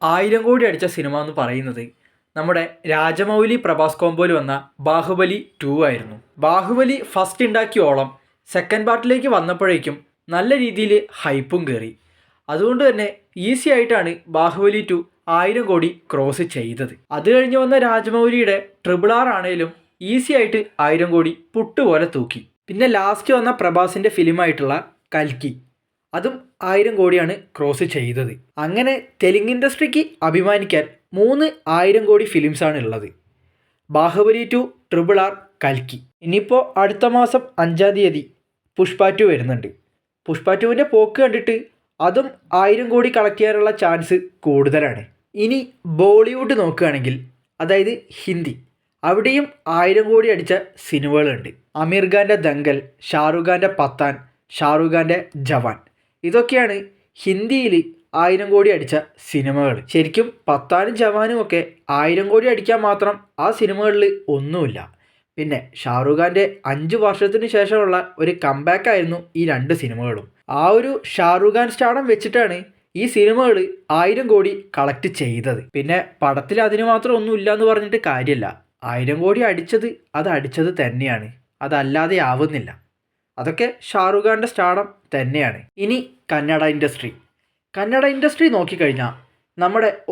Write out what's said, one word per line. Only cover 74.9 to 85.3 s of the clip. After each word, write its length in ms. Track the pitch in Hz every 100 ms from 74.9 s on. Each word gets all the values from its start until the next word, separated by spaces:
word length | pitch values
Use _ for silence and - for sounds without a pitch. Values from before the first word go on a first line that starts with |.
| 131 185 170
ചെയ്തത്. 400 | 127 117 135 123 -
പിന്നെ 240 | 143 143 175 - _
പടത്തിൽ 360 | 143 139 139 208
അതിന് 220 | 220 214 226
മാത്രം 240 | 220 240 233
ഒന്നുമില്ല 320 | 214 220 196 214
എന്ന് 100 | 220
പറഞ്ഞിട്ട് 300 | 214 208 220 165
കാര്യമില്ല. 380 | 131 135 131 95 - _ _ 120
ആയിരം 260 | 123 127 151
കോടി 180 | 185 214 226
അടിച്ചത് 360 | 170 170 220 226 - _ 147
അത് 100 | 180 151
അടിച്ചത് 360 | 131 165 170 180
തന്നെയാണ്, 480 | 123 123 135 113 107 - _ - 139
അതല്ലാതെ 520 | 147 135 151 165 185 135
ആവുന്നില്ല. 400 | 127 156 147 104 95 _ _ _ _ _ -
അതൊക്കെ 300 | 147 160 240 240 -
ഷാറുഖ് 380 | 202 185 202 214
ഖാൻ്റെ 200 | 220 240
സ്റ്റാർഡം 340 | - 180 190 202 - _ 139
തന്നെയാണ്. 460 | 127